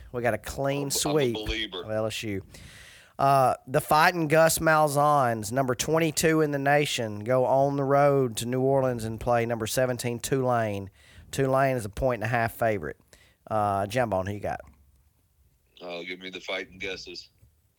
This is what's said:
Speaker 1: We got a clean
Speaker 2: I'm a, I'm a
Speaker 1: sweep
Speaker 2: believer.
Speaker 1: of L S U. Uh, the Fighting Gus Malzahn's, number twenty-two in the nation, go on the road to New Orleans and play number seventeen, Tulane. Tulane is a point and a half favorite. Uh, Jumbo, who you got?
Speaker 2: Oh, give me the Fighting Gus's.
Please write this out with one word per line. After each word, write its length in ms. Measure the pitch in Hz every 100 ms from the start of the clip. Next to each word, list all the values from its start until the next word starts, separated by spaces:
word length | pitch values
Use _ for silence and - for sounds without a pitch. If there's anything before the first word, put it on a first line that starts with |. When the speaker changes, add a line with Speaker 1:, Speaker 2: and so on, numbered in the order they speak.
| -
Speaker 1:
We 80 | 123
got 120 | 120
a 40 | 107
clean 380 | - - 139 139
Speaker 2:
I'm 40 |
a, 20 |
I'm 40 | 139
a 20 |
Speaker 1:
sweep 440 | - 156 151 131
Speaker 2:
believer. 480 | 107 107 113 110 95
Speaker 1:
of 60 | 104
L 160 | 110 110
S 160 | -
U. 200 | 113 98 - - - - - - - -
Uh, 360 | 139 139 127 - -
the 140 | 143
Fighting 460 | - 151 170 180 156
Gus 300 | 156 160 -
Malzahn's, 960 | 160 156 151 143 147 147 127 113 107
number 220 | 127 131
twenty-two 680 | 123 - 160 165 - 165 156
in 120 | 151
the 60 | 143
nation, 640 | 139 147 147 - 113 104
go 200 | 104 131
on 320 | 123 135 139 139
the 80 |
road 520 | 135 139 143 139 127 107
to 80 | 117
New 140 | 127
Orleans 420 | 131 139 131 120
and 160 | 110 110
play 240 | - 120
number 220 | 117 117 107
seventeen, 520 | - 127 120 123 117
Tulane. 680 | - 135 127 120 110 101 98 - - - -
Tulane 460 | - 135 131 135 127
is 80 |
a 60 | 107
point 320 | - 131 120
and 20 |
a 100 | 113
half 200 | 120 113 -
favorite. 400 | 117 104 73 - _ - _ _ -
Uh, 360 | 110 104 98 101
Jumbo, 360 | 113 120 95
who 100 | 95
you 80 | 104
got? 200 | 98 67 - _ _ _ _ _ _ _ _ _ _ -
Speaker 2:
Oh, 200 | 90 87
give 180 | 87 92
me 100 | 95
the 100 | 92
Fighting 380 | - 95 92 92
Gus's. 500 | 95 92 - - - _ _ _ _